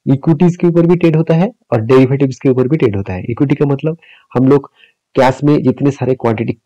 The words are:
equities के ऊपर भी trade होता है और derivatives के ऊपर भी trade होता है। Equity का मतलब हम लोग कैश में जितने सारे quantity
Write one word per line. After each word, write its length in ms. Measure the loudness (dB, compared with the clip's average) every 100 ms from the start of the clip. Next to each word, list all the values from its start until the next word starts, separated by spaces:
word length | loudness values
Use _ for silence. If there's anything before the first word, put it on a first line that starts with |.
| -2
equities 480 | -2 0 2 2 0
के 120 | 0
ऊपर 180 | 2 2
भी 100 | 2
trade 200 | 2 0
होता 180 | 0
है 180 | 0 0 -6 _
और 80 | -4
derivatives 580 | 2 2 2 0 -2 -2
के 100 | 0
ऊपर 180 | 0 0
भी 100 | 0
trade 180 | -2 -2
होता 180 | -6
है। 100 | -8 -8
Equity 260 | -4 -2 0
का 100 | -2
मतलब 320 | -2 -4 -8 _ _ _ -2
हम 100 | 2
लोग 240 | 2 0 _ _ _ _ 0
कैश 280 | 0 0
में 200 | 0 0
जितने 280 | 0 0 -2
सारे 220 | -2 -4
quantity 440 | -2 -2 -2 -4 -8